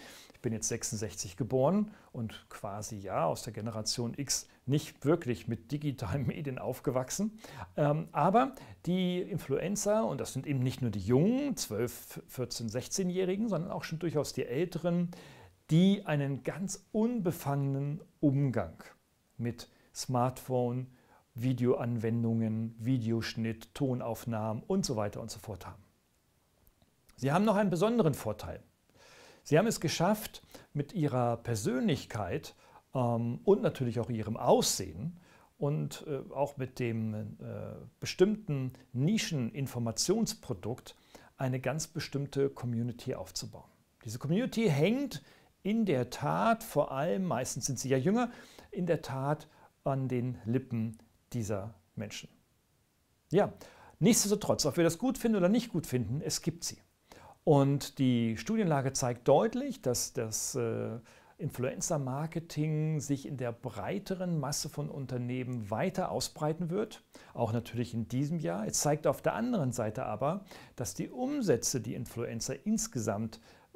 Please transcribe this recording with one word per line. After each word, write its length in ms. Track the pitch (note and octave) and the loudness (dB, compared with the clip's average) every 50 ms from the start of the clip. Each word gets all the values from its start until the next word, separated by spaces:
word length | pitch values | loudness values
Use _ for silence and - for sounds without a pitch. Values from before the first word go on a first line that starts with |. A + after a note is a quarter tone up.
| - - - - - - - | -14 -18 -20 -20 -20 -20 -14
ich 80 | - | -6
bin 100 | - A#2+ | -4 -4
jetzt 160 | A2 G#2+ - - | -2 -2 -2 -2
sechsundsechzig 680 | A#2 A2+ - - A2+ G#2 A2 G2+ - - - G2+ - - | -4 -4 -4 -4 -4 -4 -4 -6 -6 -8 -10 -8 -6 -4
geboren 540 | C3 G#2 C3 C3 C3 D3 F#3 G#3 G#3 G#3 - - - - | -2 0 2 4 4 4 4 4 2 -2 -4 -12 -20 -14
und 340 | - C3 A2+ G#2+ - - - _ | -8 -8 -6 -6 -8 -12 -16 _
quasi 480 | - - - G#2 G2 G#2+ G#2 - A2 G2+ | -14 -10 -8 -8 -8 -8 -8 -8 -10 -8
ja 260 | G2 F#2 G2 C3 E3 | -6 -4 0 0 2
aus 180 | D#3+ B2+ - - | 2 0 -2 -4
der 100 | A#2+ G#2+ | -8 -8
Generation 600 | A2+ G#2 A#2 G2 A2 G#2+ - - - A#2+ A#2 - | -6 -6 -6 -6 -4 -4 -4 -2 -2 -4 -4 -4
X 340 | - C#3+ - - - - - - _ _ | -6 -4 -2 -4 -4 -4 -8 -16 _ _
nicht 400 | - C3+ D3+ D3+ - - - - | 0 0 0 0 -2 -8 -2 2
wirklich 420 | C#3 E3+ - - B2 A#2 - - - | 2 2 4 2 0 -2 -2 -2 -4
mit 240 | A#2 G#2+ - - | -6 -6 -4 -6
digitalen 560 | D3 D3 D3+ D3 B2 - A#2+ F#2 - F#2+ G2 - | -6 -4 -2 -4 -4 -4 -4 -2 -2 -2 -2 -2
<laughs> 0 | |
Medien 320 | - - D#3 C#3 B2+ - | -2 -4 -6 -6 -6 -4
aufgewachsen. 800 | F2+ A2 B2+ - - D3 A#2+ B2+ B2+ - - - G3+ A3 - - - - - - - - - - | -4 -6 -6 -4 -2 -2 0 0 -2 -2 -2 -2 -2 -2 -4 -8 -14 -16 -14 -14 -14 -6 0 2
Ähm, 320 | D3+ C#3+ D3+ D#3 E3+ - | 2 4 4 2 -2 -2
aber 420 | - D#3 D3 F3+ F#3+ A#3 C4 C4 - - - - - - - | 0 2 4 6 6 6 4 4 0 -8 -16 -18 -18 -6 -2
die 360 | E3 F3+ F#3 F#3 F3+ F3+ F3 | 0 2 2 2 2 0 0
Influencer, 840 | F#3+ - G3 D#3 - - C3+ - - F3+ G3+ G3 - G3+ G#3 A3 A3+ | -2 -4 -4 -6 -2 -2 -2 0 0 0 -2 0 0 2 2 2 2
und 140 | - C#3+ B2+ | 0 -2 -2
das 140 | - - - | -4 -4 -4
sind 120 | C3 C#3+ | -4 -2
eben 140 | D#3 C#3 C3 | 0 0 2
nicht 220 | B2 C3 A2+ - | 2 0 0 0
nur 100 | B2+ A#2 | -2 -2
die 80 | G2 G2+ | 0 0
jungen, 560 | F2+ G2+ B2 C3 E3 G#3+ B3 C4 D4 C#4+ A#3 | 4 6 6 8 8 6 4 2 0 -2 -2
zwölf, 640 | - - - G#2+ G2+ A#2+ A#2+ - - - - - - - - | -4 -4 -4 -2 0 0 -2 -2 -6 -14 -14 -14 -14 -14 -10
vierzehn, 400 | - - B2 A#2 - - A#2+ A2+ | -6 -6 -6 -4 -4 -6 -6 -4
sechzehnjährigen, 800 | G#2+ B2+ B2 - - - F#3+ F3+ F3 F#3 F#3+ F3+ F#3 G3+ A3+ A#3 | -4 -4 -4 -2 -2 -2 0 0 0 0 2 2 2 0 0 0
sondern 240 | F#3+ D3+ E3+ - | 0 -2 -2 -4
auch 140 | - F3 - | -4 -6 -6
schon 140 | - E3 D#3 | -6 -4 -2
durchaus 340 | F3 E3 - D3+ B2 - - | -2 0 0 0 0 0 -2
die 120 | - C3 | -4 -4
Älteren, 640 | - A#2+ C#3+ F#3 - - D#3+ - F3 E3+ F3 F3 F3 - - - - - - - - - _ _ - | -2 0 0 0 0 -2 -2 0 2 2 2 2 0 -4 -8 -16 -20 -20 -20 -20 -20 -20 _ _ 4
die 340 | D#3 E3 F#3 G3 G3+ G3+ - | 6 8 8 8 6 4 2
einen 380 | - D#3 C#3+ C#3 C#3 C#3+ B2 - | 0 0 2 2 0 -2 -2 -4
ganz 420 | D#3 - D3+ G3 F#3+ - - - _ | -4 -4 -4 -4 -6 -6 -8 -10 _
unbefangenen 1120 | - G#3+ A3 A#3+ B3 A#3 E3+ F3 D#3+ - - C#3 C#3 C#3+ C#3 C#3 C3+ C#3 C#3+ C#3+ D3 - - - _ _ | 0 2 2 2 2 0 0 0 -2 0 -2 0 0 2 2 0 0 0 -2 -2 -4 -6 -10 -14 _ _
Umgang 640 | - D3 C3+ C#3 C#3+ C3+ A2+ A#2 F2+ E2 E2 - - - - _ _ _ _ _ _ _ _ - | 4 6 6 6 4 4 2 0 -2 -2 -6 -14 -18 -20 -20 _ _ _ _ _ _ _ _ -4
mit 300 | A#2 A#2+ A2 - - - _ _ _ _ - | -4 -4 -4 -6 -10 -18 _ _ _ _ -12
Smartphone, 920 | - - - B2+ A#2+ B2 C3 B2+ - - - B2+ B2 B2 A#2+ A#2+ B2+ C3 C3 - - _ _ - - _ _ _ | -10 -4 0 2 4 4 2 2 -2 -4 -2 0 2 2 0 0 -4 -6 -8 -12 -20 _ _ -20 -20 _ _ _
Videoanwendungen, 1400 | A2+ A#2 C3 C3 A#2+ B2 A#2+ - - C#3 A#2 A#2+ A2+ G#2+ A2+ A#2 A#2 A#2 A2+ A2+ A2+ A2+ A2 A2 A2 A2+ A2+ A2+ A#2 | -2 0 0 2 4 4 4 4 4 2 0 0 0 0 0 2 2 2 2 2 2 2 2 0 0 -2 -4 -6 -4
Videoschnitt, 960 | A2 A#2+ C3+ B2+ A2 A2+ A2+ A2+ A2 - - A#2+ A2+ A2+ A2 - - - - | -2 0 0 2 2 2 2 0 0 -2 -4 -4 -4 -4 -4 -6 -10 -14 -4
Tonaufnahmen 880 | - C#3+ C3 B2 B2 A#2+ A#2 A2+ - - A#2+ A2+ G#2+ G#2+ A2 G#2+ A#2 | -2 0 0 0 -2 -2 -4 -6 -4 -4 -4 -2 -2 -2 -2 -2 -4
und 240 | - - F#3+ G3 E3+ | -2 0 0 0 0
so 100 | - B2+ | 0 0
weiter 260 | G#2+ G#2 G#2 - B2+ | 0 0 -2 -4 -6
und 100 | A#2+ A2 | -8 -10
so 80 | - G#2+ | -10 -12
fort 260 | - - G2+ F2 - | -10 -10 -10 -10 -10
haben. 160 | F#2 F2 - - _ _ _ _ _ _ _ _ _ _ _ _ _ _ _ _ _ _ _ _ _ _ _ _ - _ | -14 -16 -18 -20 _ _ _ _ _ _ _ _ _ _ _ _ _ _ _ _ _ _ _ _ _ _ _ _ -20 _
Sie 160 | - C3 C3+ | -2 0 2
haben 140 | D3 F3+ G#3 | 4 4 4
noch 100 | A3 G3 | 4 4
einen 160 | G3 A3 F#3+ | 4 2 2
besonderen 420 | F3 D#3+ F#3 A3 A#3+ A#3+ F#3 D#3 A#2+ | 2 2 2 4 4 4 4 4 2
Vorteil. 480 | - - A2 G#2 - - - - - - _ _ _ _ _ _ - - - - - - - - - _ | 0 -2 -4 -4 -4 -6 -10 -10 -12 -14 _ _ _ _ _ _ -20 -20 -20 -20 -20 -20 -20 -20 -20 _
Sie 140 | - C#3 D#3+ | 4 4 6
haben 80 | G#3 | 6
es 140 | A#3 A3 - | 4 2 0
geschafft, 640 | - D#3 - - E3 F#3+ G#3+ G#3+ - - - - - - - - - - - | 0 -2 2 2 4 4 4 2 -2 -6 -12 -16 -20 -20 -20 -20 -20 -6 -4
mit 200 | D3+ C#3+ - - | -4 -4 -2 -2
ihrer 440 | F#3+ D3 C#3 B2 B2+ A#2+ A#2+ A#2 A2+ | 0 0 2 2 2 2 2 2 0
Persönlichkeit, 1160 | - A#2+ A#2 G#2 G#2 F3+ A#3+ C4 A#3+ G#3 C#3 - - - - A2 G2+ F2 A2 D#3 - - - - - - - - - _ - | -2 -2 -2 0 0 0 0 2 2 2 2 0 -2 -4 -6 -4 -4 -2 -4 -4 -6 -8 -14 -20 -20 -20 -20 -20 -16 _ -2
ähm, 460 | C3+ B2 A#2+ A#2 A#2 A#2 A#2 A#2+ - - | 0 2 2 2 0 0 -2 -4 0 4
und 200 | G#3 G3 B3+ A#3+ | 4 6 6 4
natürlich 360 | D#3+ - - C3 A#2+ A2 A#2+ | 2 0 0 0 0 0 0
auch 120 | A2 - | -2 -2
ihrem 260 | A#2+ A2 G#2+ G#2 A2+ - | -2 -2 -2 -4 -4 0
Aussehen 800 | B2 C3 G3 B3+ - - - - F#2+ F2 - F2 B2 E3+ F3+ - - - - - - _ _ - | 4 6 6 6 6 2 0 -2 -4 -6 -8 -8 -8 -8 -8 -10 -16 -20 -20 -20 -20 _ _ -2
und, 480 | - C#3+ D3+ D#3 D3 C#3 - - - D#3+ | -2 0 0 0 -2 -4 -6 -8 -8 -8
äh, 120 | C#3+ C3+ - - | -6 -8 -8 -8
auch 260 | - C3+ C#3+ C#3+ - - | -4 -2 -2 -2 -2 -6
mit 200 | C3 B2+ - - | -8 -6 -4 -2
dem, 360 | B2 A#2 A2+ A2+ A2 A2 G#2+ | -2 0 0 -2 -2 -2 -4
äh, 120 | G#2+ A2 G#2 - - C3 A#2 A2 G#2+ G#2+ G#2+ - - - A2+ - _ | -4 -6 -8 -10 -12 -10 -10 -8 -8 -8 -10 -10 -12 -14 -16 -12 _
bestimmten 760 | - - - - F#3 G#3 G#3+ G#3+ - - D3 C3+ C3 B2+ B2+ - - _ - | -8 -6 2 4 4 6 4 2 -2 -2 -2 -2 -2 -4 -6 -10 -14 _ -2
Nischeninformationsprodukt 2000 | A#2+ C3+ F3 A3 G#3 - - E3 C#3 A#2+ A#2 - D3 C3+ - - B2 A#2 A2+ A2+ - - - F#3+ A3+ A3 - - - - - A#2+ E2+ - G#2 B2 - - - - - _ _ - - - - _ - | 0 2 2 2 2 0 0 -2 -2 -2 -2 -2 -4 -4 -4 -2 -2 -2 -2 -2 0 0 2 2 2 0 -2 -2 -6 -8 -8 -8 -6 -6 -6 -8 -8 -10 -16 -20 -20 _ _ -20 -20 -20 -20 _ -4
eine 220 | C#3 B2+ B2+ C3 | -2 -2 -2 0
ganz 280 | C3 - D3 D#3+ D#3+ - | -2 -2 -2 -2 -4 -6
bestimmte 640 | - D#3 - - - C#3 C#3+ C#3 - C#3 C#3 C#3 | -6 -6 -6 -4 -4 -4 -4 -2 0 0 0 0
Community 640 | C3+ - - A#2+ A#2 A2+ A#2 B2 A2+ - - B2+ C3 | 0 -2 -4 -2 -2 0 -2 -2 -4 -6 -6 -6 -6
aufzubauen. 560 | - - - - - - G#2+ - - - - _ _ _ _ _ _ - | -6 -8 -10 -10 -10 -10 -10 -12 -16 -18 -20 _ _ _ _ _ _ -12
Diese 160 | A2+ G#2+ B2 | -10 -8 -6
Community 500 | - C3+ E3 G#3 C4 - - A3 A3+ F#3+ | -2 0 2 2 2 0 0 2 2 4
hängt 540 | D3 C3+ D#3 G3+ A#3 C4+ C#4+ - - D3 - - - - _ _ _ _ - | 4 6 4 4 4 2 0 -4 -6 -10 -12 -16 -20 -20 _ _ _ _ -2
in 220 | F#3+ G#3+ A3+ A3 | 0 2 2 4
der 260 | F#3 D3 B2+ B2 - | 4 4 2 2 0
Tat 520 | - - C#3+ D3 D#3 F3 G3+ A3+ A3+ A3 - | -4 -4 -2 0 2 2 4 4 2 2 0
vor 280 | - - D3 D3 - | 0 2 2 2 2
allem, 320 | C3+ C3+ D3 F3 G3+ G3 F#3 | 0 -2 0 0 0 0 0
meistens 420 | F3 B2 A#2 C3 - - C#3 - | 0 0 0 -2 -2 -4 -4 -2
sind 140 | - C3 A2 | -2 -2 -2
sie 100 | - B2+ | 0 2
ja 80 | C3+ C3+ | 2 4
jünger, 320 | B2+ F3 G#3 A#3+ B3 A#3 - - - - - - - - | 4 4 4 4 2 0 -4 -10 -18 -20 -20 -20 -18 -10
in 160 | - - F3+ | -6 -2 0
der 160 | E3+ D#3+ C#3+ | 0 0 0
Tat 460 | - - B2+ C3 C3+ C#3+ D#3 D3+ - - - - - - _ _ _ | 0 -4 -4 -2 0 0 0 -2 -4 -10 -20 -20 -20 -20 _ _ _
an 240 | C#3+ C3+ C3+ C3 B2+ | -2 0 0 0 0
den 300 | C3 B2 A#2+ B2+ B2 - - | 0 0 0 -2 -4 -4 -2
Lippen 540 | G#2+ A#2+ C3 C3 - A#2+ A#2 A2 A#2 A2 - - _ _ _ _ _ - | 0 0 0 0 0 -2 -2 -2 -2 -4 -10 -16 _ _ _ _ _ -4
dieser 400 | A#2+ A2 G2 A2 G2 F#2+ A2+ - - _ _ _ | -4 -2 -2 -2 -4 -4 -6 -12 -16 _ _ _
Menschen. 340 | A#2 G#2 G#2+ - - - - _ _ _ _ _ _ _ _ _ _ _ _ _ _ _ _ _ _ _ _ | -8 -8 -8 -8 -12 -14 -16 _ _ _ _ _ _ _ _ _ _ _ _ _ _ _ _ _ _ _ _
Ja, 200 | - F#3+ F#3+ G#2+ - - - - - - - - - - | 2 4 4 2 0 -8 -16 -20 -20 -20 -20 -20 -2 4
nichtsdestotrotz, 640 | D3+ G#3+ A3+ - - G3+ G#3 G#3 - - G#2+ - - | 6 6 8 6 6 4 2 2 2 2 2 2 2
ob 120 | C#3+ - F3 | 2 4 4
wir 60 | E3 | 4
das 160 | E3+ E3 - | 4 4 2
gut 180 | - C4 B3+ - | 0 0 0 2
finden 200 | - A#3 A3 G3+ | 2 2 4 4
oder 120 | F3 F3+ | 4 4
nicht 200 | G#3+ B3 - - | 4 4 2 0
gut 180 | - E3 - - | -2 -4 -2 0
finden, 340 | B2+ B2+ A#2 F#2+ B2+ D3+ | 0 0 0 0 -2 -2
es 220 | - - - - - | -2 -2 -4 -2 -2
gibt 200 | E3+ D#3 - - | -4 -4 -4 -6
sie. 140 | - - - - _ _ _ _ _ - - - - - - _ | -10 -10 -12 -16 _ _ _ _ _ -20 -20 -20 -20 -20 0 _
Und 540 | F3 D3+ C#3 C#3 C#3 C#3+ C3+ - - - - | 8 8 8 8 6 4 2 -2 -4 -2 2
die 400 | C3+ B2+ B2 A#2 A#2 A2+ A2 G#2 | 4 4 4 4 4 2 0 -2
Studienlage 560 | - - A3 A3+ G#3+ E3 D3+ C#3 B2+ C3+ - | -2 -2 0 2 2 2 2 2 2 0 0
zeigt 340 | - C3+ B2 A#2+ G#2+ - - | 0 0 0 0 2 6 8
deutlich, 540 | C3+ D#3+ G#3 A3+ A3+ B3 C#4+ C#4+ - - | 8 8 8 4 2 -2 -2 -4 -6 -2
dass 320 | - C3 A#2+ - - - - | -2 0 0 0 -2 -4 -4
das, 400 | B2+ A#2 A2 G#2+ - - - - | -4 -4 -4 -4 -4 -4 -4 -2
äh, 440 | C3 A#2+ A2+ A2+ A2+ A2+ A2 A2 A#2 - - - - - - - - | -2 -2 0 -2 -2 -4 -4 -6 -8 -10 -16 -20 -20 -20 -20 -12 -8
Influencer-Marketing 1600 | F#3 C3 - - B2 C3 - F#3 - - F3 D3+ C#3 B2 B2+ C#3 D#3 D#3+ - E3+ E3 - - D3+ D3+ D#3 D#3 D3+ D#3 D#3 D#3 D3+ | -6 -6 -4 -2 -4 -4 -2 -4 -4 -2 -2 -2 -2 -2 -4 -4 -4 -4 -6 -8 -8 -6 -4 -2 0 0 0 0 0 0 0 -2
sich 240 | B2 - C#3+ C#3 - | 0 -2 -2 -2 -2
in 100 | - D3+ B2 | -6 -6 -4
der 140 | B2+ A#2+ | -4 -4
breiteren 880 | A#2+ - - A#2 G#2 G2+ F#2+ A#2+ F3 G3+ G3 - F#3+ F3 F#3 F3+ E3+ D#3 | -4 -6 -8 -8 -8 -6 -4 -4 -4 -4 -4 -4 -6 -4 -2 -2 -2 -2
Masse 300 | C3+ C3+ C#3+ - - D#3 | -2 -2 -4 -4 -4 -6
von 200 | - - D3 D3+ | -6 -6 -6 -6
Unternehmen 800 | - C#3+ C3+ A#2+ C3 B2 B2 A#2+ B2+ B2+ B2+ A#2+ B2+ A#2+ G#2+ G2 | -6 -8 -6 -4 -4 -4 -2 -2 -2 -4 -4 -4 -4 -6 -4 -2
weiter 400 | A2 A2 D#3 F#3+ F#3 - F3+ - | -2 0 0 0 0 -2 -2 -2
ausbreiten 600 | F2+ C3 - - - - D#3 D3+ D#3+ E3 F3 D#3 | -2 -2 -4 -4 -4 -2 -2 -2 0 -2 -2 -2
wird, 340 | F3 G3+ A3+ A3+ - - - _ - - - - - | -2 -2 -2 -4 -6 -12 -20 _ -20 -20 -20 -12 -4
auch 180 | - A#2+ G#2+ | -2 0 0
natürlich 420 | A2 A#2+ A#2 - - A#2 A#2+ - - | 0 -2 -2 -2 -4 -4 -4 -2 -4
in 140 | A#2 A2 - | -4 -4 -2
diesem 320 | A#2+ B2+ D3 C#3+ E3+ E3 | -2 -2 0 0 -2 -2
Jahr. 260 | D3+ E3+ E3+ G3 A3 | -2 -2 -2 -2 -2
Es 140 | - - - | -2 -2 0
zeigt 260 | - D3 D3+ D3+ - | 2 2 2 2 2
auf 160 | D#3+ C3+ - | 0 0 2
der 120 | - D3+ - | 0 0 0
anderen 400 | - A3+ B3 A#3+ G3 C#3+ B2+ A2+ | 0 0 0 0 0 0 0 0
Seite 320 | - A2 A2 A2+ C3 C3 | 0 -2 -2 -2 -4 -4
aber, 400 | - G#2+ G2+ C3 D3 F3+ G3+ - - - - - - - | -4 -4 -2 0 -2 -2 -2 -6 -12 -16 -20 -20 -16 -10
dass 180 | - B2 - - | -8 -8 -6 -6
die 160 | - - - | -6 -6 -6
Umsätze, 720 | D4+ B3 B3+ C4 D4 D4 A#3+ F3+ B2+ A2 - - - B2+ | -6 -4 -4 -2 -2 0 4 4 4 4 2 0 -2 -2
die 120 | G#2+ A#2+ F2 | -4 -4 -6
Influencer 720 | - A#2+ - - A2+ A#2+ B2 A#2 A2+ - - C3 - - | -6 -8 -8 -6 -6 -6 -6 -6 -6 -6 -6 -8 -6 -2
insgesamt 760 | G#3 A3 A3 - - - B2+ G#2+ A2 G2+ G#2 A2+ A2 - - - - - - - _ - | -2 -2 0 -2 -4 -4 -2 -2 0 0 0 -2 -4 -6 -10 -18 -20 -20 -20 -20 _ -8